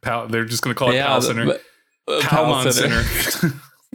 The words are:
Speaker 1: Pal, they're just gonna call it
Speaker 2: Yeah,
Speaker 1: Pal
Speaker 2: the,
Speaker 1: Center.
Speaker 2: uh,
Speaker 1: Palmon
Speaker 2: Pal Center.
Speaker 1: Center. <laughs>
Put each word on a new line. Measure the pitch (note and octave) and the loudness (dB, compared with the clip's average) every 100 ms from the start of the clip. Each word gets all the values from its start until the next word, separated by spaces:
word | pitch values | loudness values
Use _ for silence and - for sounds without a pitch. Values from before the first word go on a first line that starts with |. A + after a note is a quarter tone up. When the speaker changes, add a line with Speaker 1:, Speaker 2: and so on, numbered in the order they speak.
Speaker 1:
Pal, | - A#2 A2+ | -6 -4 -2
they're | A#2 A2+ | -2 -2
just | A#2 | -4
gonna | C3 A#2+ | -4 0
call | B2+ | 0
it | B2+ | 2
Speaker 2:
Yeah, | C#3 | 2
Speaker 1:
Pal | C3 | 2
Speaker 2:
the, | B2+ | 0
Speaker 1:
Center. | A2+ C#3 | 0 0
Speaker 2:
uh, | - - _ _ _ - D3+ | -2 -6 _ _ _ -4 -2
Speaker 1:
Palmon | D3 D3+ D#3 C#3 | 2 2 2 2
Speaker 2:
Pal | B2+ | 2
Center. | B2 C3 - | 2 2 0
Speaker 1:
Center. | - - - - E3 C3+ | 0 -2 -2 0 -2 -2
<laughs> | - _ _ | -12 _ _